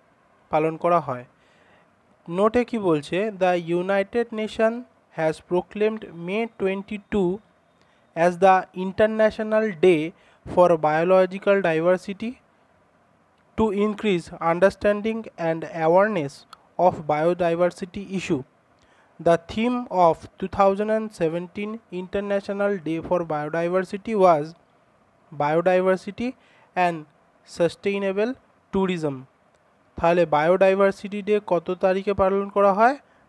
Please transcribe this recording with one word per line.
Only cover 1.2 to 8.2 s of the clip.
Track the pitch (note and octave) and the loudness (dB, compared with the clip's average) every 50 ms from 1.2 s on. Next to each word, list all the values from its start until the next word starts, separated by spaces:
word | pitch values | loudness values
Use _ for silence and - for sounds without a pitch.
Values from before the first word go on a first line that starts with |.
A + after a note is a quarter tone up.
| B2 _ _ _ _ _ _ _ _ _ _ _ _ _ _ _ _ _ _ _ _ - | -12 _ _ _ _ _ _ _ _ _ _ _ _ _ _ _ _ _ _ _ _ -8
নোটে | E3 F3+ G3+ A3 A3 B3 A#3+ | -2 0 0 2 2 0 -2
কি | - - A3+ | -2 -4 -2
বলছে? | G3+ F3+ D#3+ D3+ C#3+ - - F3 G#3 A3 | 0 2 0 0 0 -4 -4 -4 -4 -4
"The | G#3 F#3 F#3 F#3 F3+ F3 E3+ D#3+ | -4 -2 0 0 0 0 -2 -2
United | E3+ F3 F3+ F#3 G3 G3 G3 G3 - A#3+ A#3 A#3 - | -4 -4 -2 -2 -2 -2 -2 -2 -2 -4 -4 -4 -6
Nation | A3 A3 G#3 - - A3 A3 A3+ A#3+ B3 _ _ _ _ _ - - | -8 -8 -6 -2 0 0 0 0 -2 -12 _ _ _ _ _ -8 -4
has | D#3+ D#3+ D#3 - - - | -2 -2 -2 -4 -6 -2
proclaimed | F3 F3+ F3+ - - G#3 G#3 A3 A3 A3 | -2 -2 -2 -4 -4 -2 -2 -2 -2 -4
May | G#3+ - E3 E3+ E3+ F3 F#3+ G#3+ A#3 A3+ _ - | -12 -16 -16 -12 -10 -6 -4 -4 -6 -6 _ -6
twenty-two | G3 F#3+ F#3+ G3 G3 - G#3+ G3+ - - - G#3 F#3+ F3 F#3 A3 _ _ _ _ _ _ _ _ _ _ _ _ _ _ - | -4 -4 -4 -4 -8 -10 -12 -12 -10 -4 -2 0 0 0 -2 -4 _ _ _ _ _ _ _ _ _ _ _ _ _ _ -2
as | E3 | 2